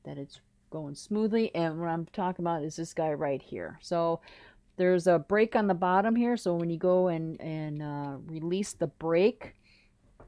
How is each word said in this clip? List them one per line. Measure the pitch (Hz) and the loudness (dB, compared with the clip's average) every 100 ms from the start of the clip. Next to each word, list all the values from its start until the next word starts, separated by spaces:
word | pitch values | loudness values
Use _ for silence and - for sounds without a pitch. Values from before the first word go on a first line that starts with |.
that | 143 143 | -14 -12
it's | 139 - _ _ _ | -12 -16 _ _ _
going | 156 147 | -10 -10
smoothly. | 143 - 208 214 226 226 | -12 -4 0 2 2 0
And | 165 165 160 | 0 -2 -2
what | 170 | -4
I'm | 165 160 | -4 -4
talking | - 185 180 | -4 -4 -2
about | 170 165 | -2 -2
is | 156 156 | -4 -6
this | 165 | -8
guy | - 156 | -2 -2
right | 147 151 135 | 0 -2 -4
here. | - 98 80 - | -6 -10 -10 -12
So | - 170 165 165 - - - - _ - | -4 0 0 -2 -6 -20 -20 -20 _ 0
there's | 180 180 175 | 2 4 6
a | 170 | 4
brake | 147 202 220 | 4 2 4
on | 226 208 | 2 2
the | |
bottom | 175 180 185 214 226 | 2 2 4 4 2
here. | 233 240 | 2 0
So | 180 | 0
when | 170 170 | 0 -2
you | 165 | 0
go | 180 185 185 | 4 4 4
and, | 165 160 160 | 0 -4 -8
and, | 160 156 151 151 | -8 -6 -6 -6
uh, | 147 143 143 139 - | -8 -8 -8 -10 -10
release | 160 165 185 202 | -8 -4 -2 -4
the | - 160 | -4 -6
brake, | - 160 165 208 - - - _ _ _ _ _ - | -2 0 4 4 2 -10 -20 _ _ _ _ _ -20